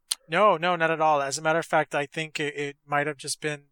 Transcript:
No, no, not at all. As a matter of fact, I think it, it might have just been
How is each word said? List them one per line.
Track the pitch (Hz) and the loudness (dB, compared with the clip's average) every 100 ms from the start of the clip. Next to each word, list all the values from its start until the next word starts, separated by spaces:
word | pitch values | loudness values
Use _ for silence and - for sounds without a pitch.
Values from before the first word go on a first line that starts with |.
| _ - - | _ -10 -4
No, | 165 208 165 | 2 4 4
no, | 175 175 | 0 0
not | 160 | 0
at | 160 | 2
all. | 156 147 | 2 2
As | 139 139 | 0 -2
a | |
matter | 156 165 | 0 0
of | 156 | 2
fact, | 160 151 | 0 0
I | 151 143 | -2 -4
think | - 156 - | -6 -8 -6
it, | 147 143 | -6 -4
it | 143 143 _ | -8 -10 _
might | 147 151 | -2 -2
have | 139 | -4
just | 147 - | -8 -8
been | 151 147 143 | -6 -8 -12